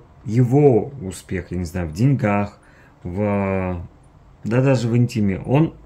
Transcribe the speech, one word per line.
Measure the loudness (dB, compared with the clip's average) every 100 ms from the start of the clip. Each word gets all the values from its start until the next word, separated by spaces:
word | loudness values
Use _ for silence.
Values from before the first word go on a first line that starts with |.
| -20 -16 -2
его | 2 4 6 6 4 0 -8
успех, | -12 -12 -8 -8 -6
я | -6
не | -6
знаю, | -6 -6
в |
деньгах, | 0 2 2 0 0 -2 -8 _ -20 -20 _
в, | -10 -4 -2 -2 -2 -2 -4 -6 -10 -18 -20 -20 -20 -14
да | -4 0
даже | 2 2 2
в | 2
интиме, | 2 0 -2 -2
он | 0 0 0 -4